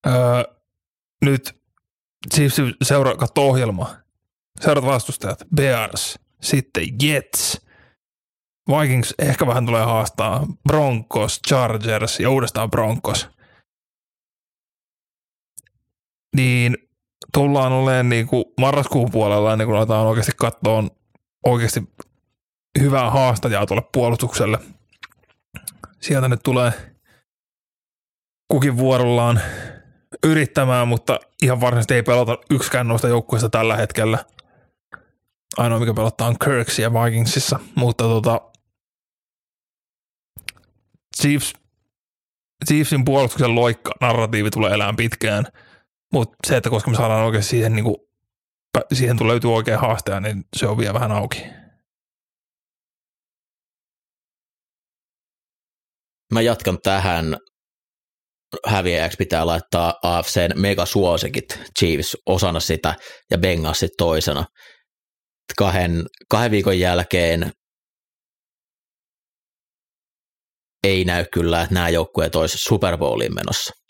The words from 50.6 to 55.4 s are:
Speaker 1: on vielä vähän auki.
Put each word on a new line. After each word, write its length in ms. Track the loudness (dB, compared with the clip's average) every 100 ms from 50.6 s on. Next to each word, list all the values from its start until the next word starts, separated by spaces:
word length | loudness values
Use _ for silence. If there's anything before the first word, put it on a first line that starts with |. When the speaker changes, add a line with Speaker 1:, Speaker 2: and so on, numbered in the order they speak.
| -4
Speaker 1:
on 120 | -2
vielä 160 | -2
vähän 180 | -2 -2
auki. 340 | -4 -4 -8 -10 -20 -20 _ _ _ _ _ _ _ _ _ _ _ _ _ _ _ _ _ _ _ _ _ _ _ _ _ _ _ _ _ _ _ _ _ _ _ _ _